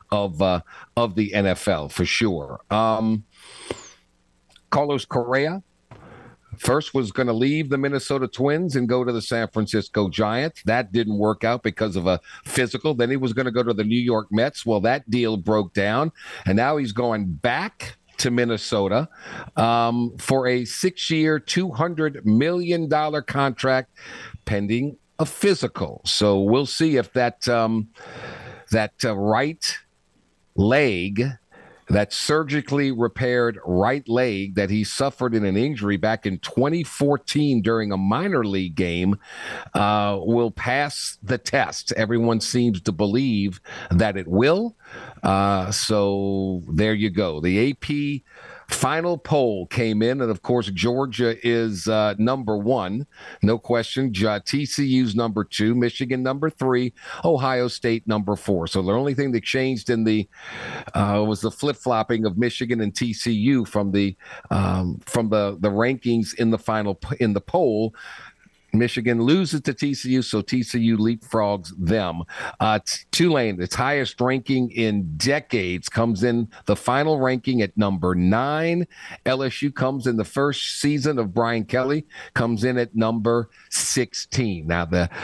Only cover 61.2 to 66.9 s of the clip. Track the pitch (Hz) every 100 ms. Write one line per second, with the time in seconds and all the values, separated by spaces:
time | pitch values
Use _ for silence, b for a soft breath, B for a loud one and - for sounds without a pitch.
61.2 | 107 104 110 - 147 131 127 113 107 117
62.2 | 107 90 120 - 117 120 104 - 123 113
63.2 | 123 110 117 135 101 104 98 98 98 92
64.2 | B B B 95 95 92 90 - - 127
65.2 | 113 107 101 95 104 101 120 131 120 117
66.2 | 104 - 117 113 - 110 101